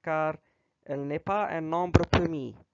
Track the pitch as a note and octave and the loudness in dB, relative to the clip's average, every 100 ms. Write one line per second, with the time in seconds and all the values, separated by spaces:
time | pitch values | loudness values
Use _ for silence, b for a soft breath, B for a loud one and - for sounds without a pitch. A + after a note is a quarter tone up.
0 | - D#3 D#3 D#3 _ _ _ _ - C#3 | -2 0 0 -4 _ _ _ _ -8 -6
1 | C#3+ D3+ - G3+ G#3 E3 D#3+ E3 F3+ E3+ | -4 -4 0 0 0 -2 -2 -2 4 4
2 | E3+ - E3+ D#3 B2 A2 - | 4 2 2 -2 -6 -10 -20